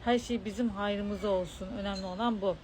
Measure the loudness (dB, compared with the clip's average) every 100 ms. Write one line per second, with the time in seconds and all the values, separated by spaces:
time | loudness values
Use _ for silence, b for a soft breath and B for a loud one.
0 | 4 2 2 -2 -2 0 0 2 0 0
1 | -2 -2 2 2 0 -6 -8 -4 -2 -2
2 | -4 0 0 2 0 0